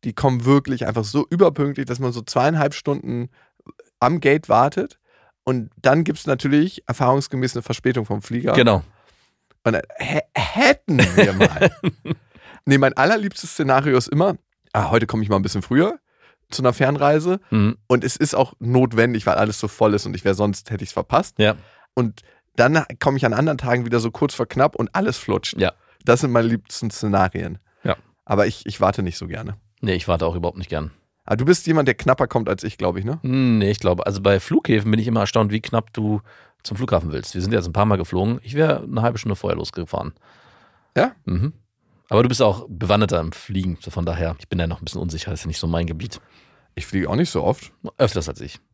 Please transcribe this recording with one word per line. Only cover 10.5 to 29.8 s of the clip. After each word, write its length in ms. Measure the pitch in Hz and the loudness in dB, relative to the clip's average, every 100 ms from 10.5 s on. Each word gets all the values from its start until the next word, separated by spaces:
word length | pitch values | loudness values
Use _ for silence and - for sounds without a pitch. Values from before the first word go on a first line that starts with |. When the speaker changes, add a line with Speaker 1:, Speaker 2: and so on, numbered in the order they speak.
| - 247 285 - 143 | 2 2 2 0 2
Speaker 1:
wir 360 | 92 87 185 | 4 4 4
mal. 380 | 95 196 - 190 - | 4 2 4 0 2
Speaker 2:
<laughs> 400 | 180 - - - _ - - - - | -6 -6 -8 -8 _ -20 -20 -10 2
Speaker 1:
Nee, 140 | 139 | 4
mein 140 | 135 - | 4 4
allerliebstes 540 | 143 226 202 - 180 | 2 2 -2 -8 -10
Szenario 440 | - 139 131 147 127 | -4 2 2 4 2
ist 120 | 120 | 2
immer, 300 | 143 190 165 _ _ _ | 0 0 -2 _ _ _
ah, 160 | 110 98 | -2 2
heute 160 | 113 110 | 2 0
komme 160 | 113 | -4
ich 80 | 107 | 0
mal 60 | 98 | 0
ein 80 | |
bisschen 180 | 98 104 | 0 -4
früher 380 | - 127 190 320 _ _ _ _ _ | 0 2 2 -2 _ _ _ _ _
zu 140 | - | 0
einer 100 | 131 | 0
Fernreise. 680 | 120 135 143 143 151 170 190 _ | 2 0 4 2 2 2 -2 _
Speaker 2:
Mhm. 260 | 110 104 - _ | 0 2 0 _
Speaker 1:
Und 180 | 123 | 0
es 120 | 131 - | 0 -2
ist 160 | 151 - | 0 0
auch 180 | 131 - | -2 -2
notwendig, 680 | 113 127 127 113 120 113 101 | 0 2 2 2 2 2 0
weil 80 | - | 2
alles 240 | 107 104 | 0 -2
so 80 | 104 | -8
voll 260 | - 110 | 0 2
ist 140 | 104 107 | 2 -2
und 80 | 95 | -4
ich 100 | 98 | -2
wär, 80 | |
sonst 380 | 95 104 98 - | 0 0 -2 -8
hätte 120 | 104 | -10
ich's 100 | 98 | -8
verpasst. 440 | - - 127 - - | -8 2 2 0 2
Speaker 2:
Ja. 180 | 107 107 - _ _ | 2 2 -8 _ _
Speaker 1:
Und 280 | - 120 - _ _ _ - | -2 -2 -4 _ _ _ 0
dann 300 | 120 160 143 131 | 2 2 -2 -4
komme 180 | - 135 | -2 0
ich 80 | 123 | -2
an 60 | |
anderen 260 | 113 156 143 | 0 -2 -2
Tagen 260 | 123 123 117 | -2 -2 0
wieder 140 | 120 | -2
so 100 | 113 | -2
kurz 240 | - 147 | -4 -4
vor 140 | - 117 | -4 -6
knapp 280 | - 135 - | 0 0 0
und 140 | 117 - | -4 -2
alles 220 | 208 - | -2 -4
flutscht. 380 | - 98 - - | -4 -4 -4 -2
Speaker 2:
Ja. 140 | 92 - _ _ - | -2 -2 _ _ 2
Speaker 1:
Das 160 | 123 | 2
sind 100 | 143 | 4
meine 160 | 120 117 | 2 2
liebsten 420 | 113 - - 113 | -2 -6 -8 -8
Szenarien. 720 | - 110 98 92 90 90 95 _ _ | -6 0 2 2 -2 -10 -12 _ _
Speaker 2:
Ja. 140 | - - _ _ _ | -4 -4 _ _ _
Speaker 1:
Aber 220 | 104 104 | 2 2
ich, 180 | - - | 0 -10
ich 160 | 101 | 0
warte 220 | 95 101 | 0 2
nicht 140 | 92 85 | -4 -6
so 80 | 87 | -10
gerne. 300 | 87 - 101 _ _ | -10 -12 -14 _ _